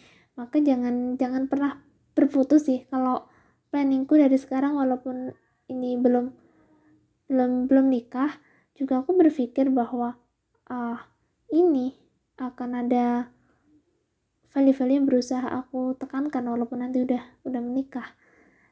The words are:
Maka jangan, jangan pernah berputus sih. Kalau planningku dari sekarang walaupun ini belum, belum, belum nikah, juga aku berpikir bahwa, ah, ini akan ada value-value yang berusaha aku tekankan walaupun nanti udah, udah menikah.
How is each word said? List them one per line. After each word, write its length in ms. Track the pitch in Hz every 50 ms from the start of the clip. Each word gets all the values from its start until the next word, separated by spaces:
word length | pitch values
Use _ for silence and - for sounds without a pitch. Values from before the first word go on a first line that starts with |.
| - - _ _ _ _ -
Maka 240 | - 240 - - 302
jangan, 560 | 294 285 262 247 247 247 247 247 247 247 254
jangan 280 | 262 262 247 254 262 269
pernah 360 | 269 277 277 285 277 - - _ _ _ _ _ _ -
berputus 500 | 311 302 285 - 277 262 - 294 302 302 -
sih. 160 | 262 254 -
Kalau 400 | - 269 262 254 254 254 - - _ _ _ _ _ _ _ _ -
planningku 460 | - 285 285 269 269 262 269 - 302
dari 240 | 302 294 262 269 262
sekarang 400 | - - 262 269 269 285 294 285
walaupun 560 | 269 262 254 262 - 262 254 254 254 254 254 _ _ _ _ _ _
ini 320 | - 254 254 254 247 247 247
belum, 320 | 247 254 247 247 247 262 - _ _ _ _ _ _ _ _ _ _ _ _ _ _ _ _ _ _
belum, 400 | - 269 254 254 247 254 254 254
belum 200 | 262 269 269 269 269
nikah, 480 | 262 240 240 - - 247 269 302 - - _ _ _ _ _ _ _
juga 240 | - 277 269 269 254
aku 160 | 269 - 370
berpikir 560 | 359 330 311 302 - 247 233 - - 269 269 262
bahwa, 420 | 254 233 - 247 240 240 240 240 _ _ _ _ _ _ _ _ _ _ -
ah, 400 | 254 247 240 240 233 233 - _ _ _ _ _ _ _ _ -
ini 480 | - 320 359 359 302 262 247 262 - _ _ _ _ _ _ _ _
akan 480 | - 262 247 247 - 247 247 247 247 240
ada 480 | 240 247 247 240 240 240 240 240 - _ _ _ _ _ _ _ _ _ _ _ _ _ _ _ _ _ _ _ _ _ _ _ _ -
value-value 400 | 277 277 269 269 269 262 254 269 285 277
yang 40 |
berusaha 360 | 269 262 247 247 - 254 254 254
aku 560 | 233 - 254 262 _ - 254 254 254 262 -
tekankan 480 | 277 269 - 269 285 294 294 254 240
walaupun 320 | 240 233 233 233 233 254 247 247
nanti 180 | 254 254 254 254
udah, 160 | 254 254 240 - - _ _ -
udah 160 | 262 254 240
menikah. 560 | 240 240 247 269 269 269 - 254 - - _ _ _ _ _ _ _ _ _ _ _ _